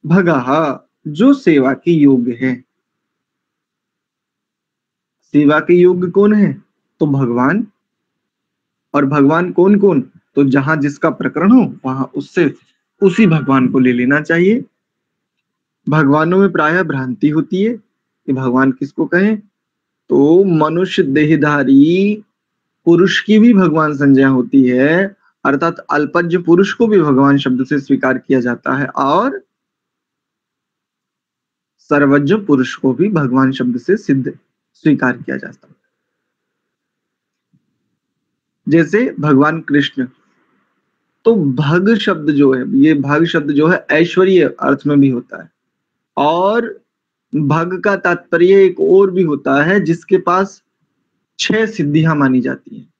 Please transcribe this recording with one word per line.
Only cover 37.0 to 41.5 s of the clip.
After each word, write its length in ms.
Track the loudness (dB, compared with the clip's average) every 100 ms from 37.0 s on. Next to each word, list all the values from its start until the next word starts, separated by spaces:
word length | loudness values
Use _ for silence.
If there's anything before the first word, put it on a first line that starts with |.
| _ _ _ _ _ _ _ _ _ _ _ _ _ _ _ _ 0
जैसे 460 | 0 2 0 -2 -4
भगवान 400 | 0 2 2 -2
कृष्ण, 480 | -4 -2 -2 -6 -10 _ _ _ _ _ _ _ _ _ _ _
तो 120 | -2 0
भग 580 | 0